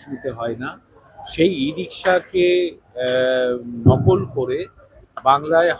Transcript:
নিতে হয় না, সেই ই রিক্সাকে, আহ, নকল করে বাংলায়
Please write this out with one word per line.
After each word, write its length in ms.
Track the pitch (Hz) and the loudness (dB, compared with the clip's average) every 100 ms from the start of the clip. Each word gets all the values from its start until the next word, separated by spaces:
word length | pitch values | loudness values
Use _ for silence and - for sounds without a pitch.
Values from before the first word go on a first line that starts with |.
| 147 | -14
নিতে 200 | 127 135 | -10 -8
হয় 260 | 113 117 113 | -6 -8 -8
না, 80 | 135 - _ _ _ - - | -10 -14 _ _ _ -18 -8
সেই 260 | - 175 165 139 | 0 2 2 -4
ই 20 | 156 | -4
রিক্সাকে, 680 | 175 - 185 180 - 185 180 180 175 | -8 -2 0 0 0 0 2 2 -2
আহ, 840 | - _ 123 127 127 127 127 127 123 120 120 117 | -6 _ -6 -2 0 2 2 0 -2 -6 0 2
নকল 320 | 131 127 190 190 | 4 4 2 0
করে 240 | 143 127 139 190 _ - - - - | -6 -4 -4 -8 _ -20 -20 -20 -2
বাংলায় 460 | 131 139 151 165 170 | 2 2 4 2 2